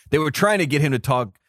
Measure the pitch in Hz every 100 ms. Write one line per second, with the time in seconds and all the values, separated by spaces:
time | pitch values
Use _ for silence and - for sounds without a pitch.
0 | _ 156 156 - 202 208 156 143 151 127
1 | 139 127 110 -